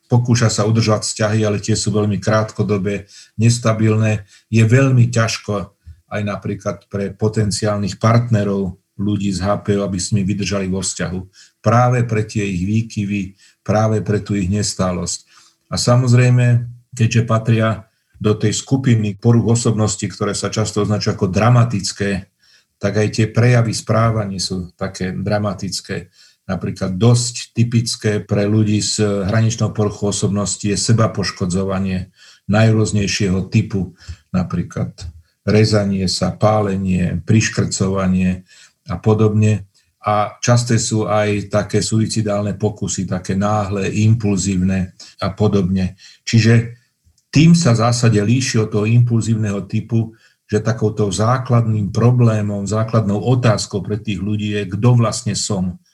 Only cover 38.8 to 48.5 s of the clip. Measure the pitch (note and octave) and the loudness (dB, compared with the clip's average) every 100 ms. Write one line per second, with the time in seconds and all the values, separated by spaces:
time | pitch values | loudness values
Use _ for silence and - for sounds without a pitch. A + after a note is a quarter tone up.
38.8 | - - A2+ G#2+ A2 G#2+ G#2+ G#2+ G2 _ | -12 -4 0 2 2 2 2 0 -4 _
39.8 | _ _ G#2 G#2 G#2 - - A#2+ - A2+ | _ _ -2 -2 -2 -4 0 2 2 0
40.8 | - A2 G2+ G#2+ G#2+ G#2 F#2+ G#2+ G2+ G#2+ | 0 -2 0 0 0 -2 -2 -4 -2 -2
41.8 | F2+ A2 G#2+ A2 G#2+ G2+ G#2 F#2 G#2+ - | -2 -2 -2 -2 -2 -2 -4 -2 -4 -4
42.8 | F#2+ - F2+ F#2 - F#2+ G#2 G#2+ G2 G2 | -6 -6 -4 -6 -4 -2 0 0 -2 -4
43.8 | G2 G#2+ A2 A2+ G2+ G2 G2 F#2 F#2+ F#2+ | -4 2 2 2 2 0 0 0 0 0
44.8 | F2+ - - - G2 - G#2+ G2 F2+ F#2+ | -4 -8 -20 -8 -6 0 2 2 2 0
45.8 | F#2 - - _ - A#2 A2+ A#2 - - | -2 -6 -20 _ 0 4 6 4 2 -6
46.8 | _ _ _ _ _ C#3+ E3 E3+ B2 A2 | _ _ _ _ _ 4 6 6 6 2
47.8 | A#2 A#2 A2+ G#2 G2+ C3 C3 | 2 2 2 4 2 2 0